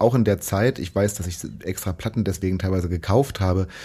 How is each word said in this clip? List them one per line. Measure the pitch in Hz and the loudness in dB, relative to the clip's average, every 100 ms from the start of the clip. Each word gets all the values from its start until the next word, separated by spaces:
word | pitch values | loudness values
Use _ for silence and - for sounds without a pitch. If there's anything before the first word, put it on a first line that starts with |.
auch | 113 127 | 2 4
in | |
der | 107 98 | 4 2
Zeit, | - 98 120 131 | 0 2 2 0
ich | 92 | -2
weiß, | 98 104 | 0 0
dass | - 87 | 0 -6
ich | 87 - - | -8 -10 -8
extra | 87 90 101 | -8 -6 -6
Platten | 87 117 117 | -6 -4 -2
deswegen | 95 87 95 92 | -2 -2 -2 0
teilweise | 95 92 87 | 0 0 0
gekauft | 87 - 110 139 - | -2 2 2 2 0
habe, | 95 92 92 - | 2 2 0 -8